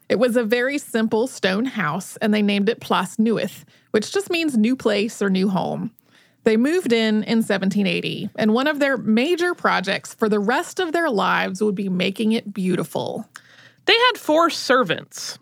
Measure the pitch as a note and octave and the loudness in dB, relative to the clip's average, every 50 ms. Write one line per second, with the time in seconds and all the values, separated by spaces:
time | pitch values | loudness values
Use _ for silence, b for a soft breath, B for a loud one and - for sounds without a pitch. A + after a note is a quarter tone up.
0 | _ - - F#3+ B3+ A#3+ G#3+ B3+ A#3 G#3 A#3+ B3 B3 C4+ C#4+ C#4+ - - - A3+ | _ -2 2 2 2 2 2 2 2 2 2 0 2 0 -2 -4 -4 -2 -2 0
1 | A3 A3 A#3 G#3+ A#3+ C4 - - - F#3 F#3+ G#3 B3+ C4 - A3 C3+ D3 D3 F#3+ | 0 2 2 0 0 0 -2 -2 0 0 0 0 -2 -2 -2 -4 -2 -2 -2 -4
2 | - - - - - G#3+ G#3 G#3+ G#3 G3+ G3+ G3+ G3+ G#3+ A#3 - - - G3 F3 | -6 -10 -8 -4 0 0 2 2 2 2 2 2 2 0 -2 -2 -2 -2 0 0
3 | F#3 F#3 - - A3 A#3 G#3+ - - F#3 - - b b b b b b - A3 | -2 -2 -2 0 0 2 0 0 -2 -6 -8 -12 b b b b b b -2 -2
4 | G#3+ - - G4 G4 - F4+ E4 E4 D4+ C4 G#3+ G#3 A#3+ C4 B3+ - A3+ G#3 G#3 | -2 -2 -2 -4 -2 -2 -2 0 0 0 2 2 2 2 2 0 0 0 2 2
5 | G#3 A3+ - - G3+ G3 F#3+ F#3 F#3+ G#3 F#3 F3 - - D3 D3 F#3 A3+ - b | 0 -2 -2 -2 0 0 2 2 2 2 0 0 -2 -2 -4 -6 -8 -8 -10 b
6 | b b b b b b b b - A3+ A3 A3 B3 D4 E4+ F#4 F4 B3+ A#3 A3+ | b b b b b b b b 0 2 4 4 2 2 0 0 0 0 2 2
7 | A3+ A3 G#3+ G#3+ - - A#3 A3+ A3 - G3+ F#3+ G3 G3 - G#3 G3 F3+ E3+ F3 | 2 2 0 0 0 0 0 0 2 0 0 0 0 0 0 0 0 0 0 -2
8 | - - - - - G3 - - A3 G#3+ G#3+ B3 C4+ D4+ D4+ C#4 C#4+ C#4 C4+ - | -4 -6 -6 -6 -8 -8 -4 -2 0 2 2 2 2 0 0 0 0 0 0 0
9 | - G#3+ G#3+ A3+ B3+ E4 F4 D#4+ F4 F4+ F4 - - G3+ F3+ F#3 F#3 F#3+ G3 - | 0 2 2 2 2 2 0 0 0 -2 -2 0 0 0 0 0 0 -2 -4 -4
10 | - - - - A#3 G#3 G#3+ G#3 G3+ G#3 B3+ D#4 E4+ - - - F#4 D#4+ D4+ E4+ | -6 -10 -6 -4 -2 0 0 0 0 0 0 0 -2 -4 -4 -4 -2 0 0 0
11 | E4+ D4+ A3+ F#3+ F#3 F3+ F3+ F3+ F#3 G3 F#3+ F#3 G#3+ G#3+ G3 G3+ G3 F#3+ F3+ F3+ | 0 0 0 0 0 0 0 0 0 -2 -2 -2 -2 -2 0 -2 -2 -2 -2 -2
12 | F#3 F#3+ G3 - A3+ G#3+ A3 A#3 - G#3 - G3+ F3+ F#3 - - D#3+ - - C#3 | -2 -2 -2 -2 0 0 0 0 -2 -6 -6 -4 -2 0 0 0 -2 -4 -4 -6
13 | A#2+ - - - A3 - B B B B B B B B B B _ - G#4 A#4 | -4 -4 -6 -8 -10 -14 B B B B B B B B B B _ 2 4 4
14 | B4 B4+ A4 - - - D4+ D#4 A3+ - - - - - B3+ C4 A#3 E3 D#3 - | 4 2 2 0 0 2 4 4 4 2 0 -2 0 2 2 2 2 0 -2 -4
15 | - - - - - - - - | -6 -12 -14 -14 -12 -12 -14 -14